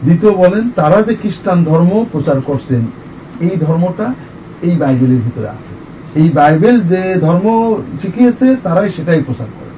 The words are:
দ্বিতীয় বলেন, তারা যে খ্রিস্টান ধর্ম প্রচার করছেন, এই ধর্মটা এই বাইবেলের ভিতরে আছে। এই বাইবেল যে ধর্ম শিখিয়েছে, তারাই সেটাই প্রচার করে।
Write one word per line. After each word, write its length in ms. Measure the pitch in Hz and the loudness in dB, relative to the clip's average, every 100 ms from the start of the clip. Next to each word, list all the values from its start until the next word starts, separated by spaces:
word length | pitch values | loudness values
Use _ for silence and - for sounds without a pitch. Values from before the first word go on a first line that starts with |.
দ্বিতীয় 280 | 131 170 214 | 2 4 4
বলেন, 380 | 190 180 202 233 | 4 2 2 -2
তারা 320 | 220 156 196 | 0 2 2
যে 140 | 220 226 | 2 -2
খ্রিস্টান 480 | 208 - 202 175 | -4 -6 -2 0
ধর্ম 420 | 160 160 175 208 233 | 2 2 2 2 -2
প্রচার 300 | 156 139 135 | -4 -2 -2
করছেন, 400 | 131 135 - 123 113 - - - - - | -2 -6 -2 -2 -2 -8 -18 -20 -18 -4
এই 180 | 170 190 | -2 -2
ধর্মটা 560 | 151 165 180 175 220 262 - - - - | 0 0 0 -2 -6 -6 -10 -20 -20 -6
এই 160 | 170 170 | -2 0
বাইবেলের 420 | 139 131 127 127 | 0 2 2 2
ভিতরে 300 | 113 113 107 | 0 -6 -10
আছে। 300 | - - - - - - 156 | -10 -16 -18 -18 -20 -8 2
এই 100 | 160 | 2
বাইবেল 520 | 147 147 156 208 247 | 4 4 4 4 4
যে 340 | 175 185 185 185 | 2 0 0 0
ধর্ম 560 | 156 170 208 226 226 220 - - | 2 2 2 0 0 -2 -4 -10
শিখিয়েছে, 540 | - 170 247 240 254 262 | -8 2 2 4 2 0
তারাই 280 | 180 170 208 | 0 0 0
সেটাই 320 | - 160 160 | -4 0 0
প্রচার 240 | 131 123 110 - | 0 -6 -8 -12
করে। 100 | - | -18